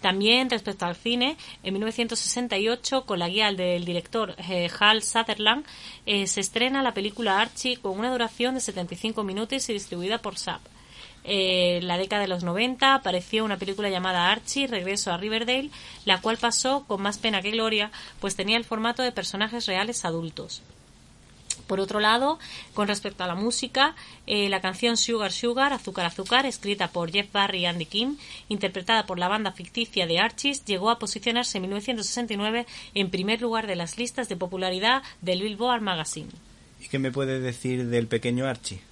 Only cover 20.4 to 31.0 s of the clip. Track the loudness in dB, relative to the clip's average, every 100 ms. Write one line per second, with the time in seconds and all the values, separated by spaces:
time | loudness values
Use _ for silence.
20.4 | -12 -14 -16 -20 -20 -20 -20 -20 -20 -20
21.4 | -10 -10 -4 -2 0 2 4 6 4 0
22.4 | -6 -14 -10 -2 0 0 -4 -4 -4 0
23.4 | 0 0 0 4 4 4 -16 -16 -2 2
24.4 | 2 2 0 0 2 2 2 0 0 0
25.4 | 0 4 4 2 -4 -2 -2 -2 2 4
26.4 | 4 -2 -4 0 0 -2 0 0 0 2
27.4 | 2 2 0 0 -2 -2 -2 -2 -10 -18
28.4 | -6 -2 -2 -2 2 2 2 0 2 2
29.4 | 0 -4 -8 -4 -2 0 2 4 2 2
30.4 | -2 -2 -2 0 2 2